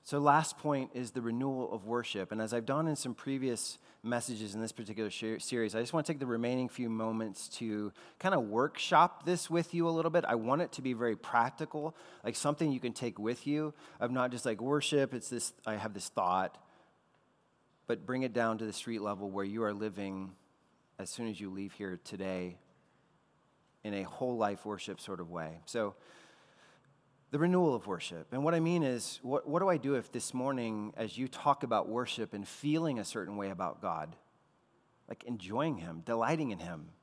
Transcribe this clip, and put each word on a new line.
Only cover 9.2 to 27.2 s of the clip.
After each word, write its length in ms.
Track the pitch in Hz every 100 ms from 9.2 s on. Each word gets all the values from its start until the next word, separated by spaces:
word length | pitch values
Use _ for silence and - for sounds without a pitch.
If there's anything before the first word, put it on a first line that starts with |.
| 156
this 240 | 180 -
with 240 | 165 165
you 140 | 170 165
a 40 |
little 200 | 165 165
bit. 140 | 170 -
I 100 | 117
want 260 | 113 143
it 120 | 175
to 80 | -
be 100 | 131
very 240 | 120 120 104
practical, 800 | - 120 120 - 156 156 151 - - -
like, 140 | 113 113
something 340 | 147 147 160
you 120 | 131
can 100 | 120
take 260 | - 120 98
with 300 | 107 120 143
you 260 | 147 151 - - -
of 100 | 120
not 180 | 127 127
just, 160 | 123 123
like, 140 | 107
worship, 540 | 123 147 - 147 135
it's 160 | 123 -
this, 240 | 120 - - -
I 100 | 107
have 180 | 107
this 160 | 98 -
thought, 520 | - 90 92 95 - - - _ _ _ _ _ _ _ _ _ _ -
but 180 | 110 -
bring 180 | 127
it 100 | 131
down 240 | 113 113 110
to 80 | 110
the 80 |
street 260 | 98 - 113
level 320 | 104 98 101
where 140 | 95 98
you 180 | 107
are 100 | 107
living 640 | 101 107 95 98 95 95 95 _ _ _ _ _ -
as 100 | 95
soon 200 | - 117
as 100 | 95
you 100 | 101
leave 220 | 95 98
here 260 | - 98 90
today 540 | - 98 95 92 90 87 _ _ _ _ _ _ _ _ _ _ _ _ 107
in 80 |
a 100 | 101
whole 320 | 92 - 127 120
life 300 | 104 98 104
worship 340 | 101 - 95
sort 220 | - 92
of 100 | 85
way. 300 | 85 78 82 -
So 300 | 117 104 - - - - - - - - - _ _ _ _